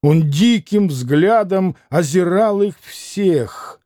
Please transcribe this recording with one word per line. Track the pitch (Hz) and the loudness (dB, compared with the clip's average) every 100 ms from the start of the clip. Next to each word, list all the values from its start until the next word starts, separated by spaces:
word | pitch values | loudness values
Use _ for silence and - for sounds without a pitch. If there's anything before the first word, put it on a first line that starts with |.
Он | 147 160 151 | 4 2 2
диким | 143 233 226 - 208 196 | 2 2 2 0 0 0
взглядом | 135 123 147 185 226 196 190 190 - _ | -2 -2 2 2 2 0 -2 -2 -4 _
озирал | 147 156 175 175 190 220 202 | -2 0 0 0 0 0 0
их | 202 - | -2 -4
всех. | - - - - 196 156 107 - - - | -20 -20 -12 -2 0 0 -2 -10 -18 -18